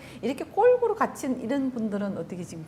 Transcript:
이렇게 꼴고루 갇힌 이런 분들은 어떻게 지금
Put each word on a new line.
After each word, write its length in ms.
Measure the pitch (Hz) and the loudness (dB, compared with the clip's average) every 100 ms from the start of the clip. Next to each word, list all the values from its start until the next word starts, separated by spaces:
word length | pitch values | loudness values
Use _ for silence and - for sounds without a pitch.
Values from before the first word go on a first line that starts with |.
| - - | -8 -6
이렇게 220 | 220 - | -4 -4
꼴고루 520 | 330 - 494 494 466 415 | -2 4 6 6 4 2
갇힌 460 | 247 - 277 247 | 0 0 -4 -2
이런 300 | 220 285 262 | -2 0 0
분들은 460 | 247 220 202 202 175 | -2 -2 -2 -4 -4
어떻게 260 | 165 180 | -6 -8
지금 220 | 175 165 | -8 -10